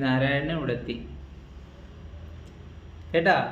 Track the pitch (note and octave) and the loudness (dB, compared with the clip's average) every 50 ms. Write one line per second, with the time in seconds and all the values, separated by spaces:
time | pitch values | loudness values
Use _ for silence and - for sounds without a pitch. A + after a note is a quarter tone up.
0 | C3+ C3 B2+ C3 C3+ C#3 C#3 C#3+ D3 D#3+ E3 D#3+ C3+ B2 A#2+ A2+ - - A#2 - | 4 4 6 6 6 4 4 2 2 0 0 0 0 0 -2 -2 -2 -4 -6 -6
1 | - - - - - - - - - - - - - - - - - - - - | -8 -10 -12 -12 -14 -14 -16 -16 -16 -16 -16 -16 -16 -16 -16 -18 -18 -16 -16 -14
2 | - - - - - - - - - - - - - - - - - - - - | -14 -14 -14 -14 -12 -12 -12 -14 -14 -14 -16 -16 -16 -16 -16 -16 -16 -16 -16 -14
3 | - - - E3 E3 F#3+ D#3+ C3 - - | -4 2 4 6 8 8 8 6 4 2